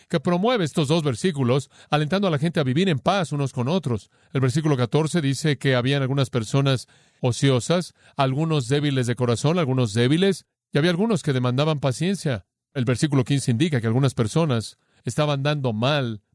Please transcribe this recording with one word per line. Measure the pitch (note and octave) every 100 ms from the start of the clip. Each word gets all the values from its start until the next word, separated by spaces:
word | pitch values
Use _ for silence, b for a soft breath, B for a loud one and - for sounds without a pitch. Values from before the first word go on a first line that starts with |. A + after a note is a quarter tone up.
| b
que | -
promueve | F3+ F3 A3+ B3
estos | D#3+ E3+ C3+
dos | E3+
versículos, | D3 A2+ F#3 C#3 A#2+ C3+ - B B
alentando | D3+ D3 F#3+ G3
a |
la | C#3+
gente | E3 D#3+
a |
vivir | C3 C#3 G3
en | C3+
paz | F3 G3 D#3+
unos | D3 C#3
con | B2+ A#2+
otros. | F#3 B2+ A2 - b b
El | C#3
versículo | C3 C#3+ D3+ B2+
catorce | A#2+ D3 D#3 F3
dice | C#3 C3+ D#3 C#3
que | C#3
habían | B2 B2+ C#3+
algunas | C3 C#3 C3
personas | B2 G#2+ C#3 C#3 B2+ - b b b
ociosas, | B2+ - C#3 B2+ - F3 - _ b -
algunos | C3+ C3+ D#3+ D3+ A2+
débiles | C#3+ D3 C3 A#2+
de | B2
corazón, | A#2+ A2+ C#3+ F3+
algunos | C3+ C3 A2+
débiles, | A2 B2 D#3+ G3 F3 _ _ _
y | C#3
había | E3+
algunos | E3+ A#3 F3+
que | D3
demandaban | B2+ B2 B2+ D#3 D3
paciencia. | C3+ A#2+ F3 G3+ D3+ G#2 - _ _
El | C#3
versículo | A#2+ A#2+ D#3 C3+
quince | B2 C#3 -
indica | A#2 E3+ B2+
que | A2+
algunas | A#2+ C3+
personas | - A2 D#3+ D#3+ A#2 - - _ _
estaban | B2+ D3+ D3 C#3
dando | C#3+ D3 C3
mal | G#2+ B2+ D3+ A#2+ G#2+ _